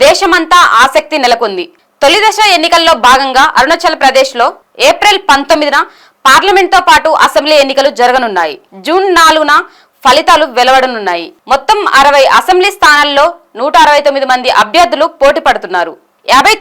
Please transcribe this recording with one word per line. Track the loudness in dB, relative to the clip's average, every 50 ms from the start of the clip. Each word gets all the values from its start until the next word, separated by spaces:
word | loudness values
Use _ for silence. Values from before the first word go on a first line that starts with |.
| 2
దేశమంతా | 2 2 2 0 0 0 0 0 0 2 2 2 2 2 2 2
ఆసక్తి | 2 0 -2 -4 -2 -4 -2 0
నెలకొంది. | 0 0 0 -2 -4 -4 -6 -10 -10 _ _ _ _ _ -2
తొలి | 0 0 0 2 0
దశ | 0 0 0 0 0 0
ఎన్నికల్లో | 0 0 0 0 0 2 2 0 2 2
భాగంగా | 2 2 2 0 -2 0 0 0 0 2 0
అరుణాచల్ | 0 0 0 -2 -2 -4 -2 0
ప్రదేశ్లో | 0 0 2 0 0 -2 -2 -2 -2 -2 -4 -6 _ _ _ -2 0 0
ఏప్రిల్ | 0 0 0 -2 -2 -2 -2 -2
పంతొమ్మిదిన | -2 -2 0 -2 -2 -2 -2 -2 -2 -2 -4 -4 -8 _ _ _ _ _ -2 0
పార్లమెంట్తో | 0 2 2 0 0 0 0 0 0 0 2 2
పాటు | 2 2 2 0 0 0 0 0
అసెంబ్లీ | 0 -2 -2 0 2 0 0
ఎన్నికలు | 0 0 -2 -2 -2 0 0
జరగనున్నాయి. | 0 0 0 0 -2 -2 -2 -2 -4 -4 -6 -10 _ _ -20 -12 -6 -4
జూన్ | -2 -2 0 0 2 2
నాలుగున | 2 2 2 0 0 0 0 -2 -2 -4 _ _ _ _ _ _ -2
ఫలితాలు | 0 0 0 2 2 0 0 0 -2 -2 -2
వెలువడనున్నాయి. | 0 2 2 2 0 0 -4 -6 -6 -6 -6 -6 -8 -12 -18 _ _ -4
మొత్తం | -4 -2 0 -2 -2 -2 -2 0 0 2
అరవై | 2 2 2 2 2 2 2 0
అసెంబ్లీ | 0 0 0 0 0 -2 -2 0
స్థానాల్లో | 0 2 2 2 0 0 0 0 0 0 -2 -6 _ _ -12 -8
నూట | -6 -2 2 2 4
అరవై | 4 2 2 0 0
తొమ్మిది | 0 0 0 0 -2
మంది | -2 -2 -2 0 0 0
అభ్యర్థులు | 0 2 0 0 0 0 -2 -4 -4 -2 0
పోటీ | 0 0 0 0 0 -2
పడుతున్నారు. | -2 -4 -4 -6 -4 -4 -4 -6 -8 -16 _ _ _ _ _ 0 0
యాభై | 2 2 2 0 0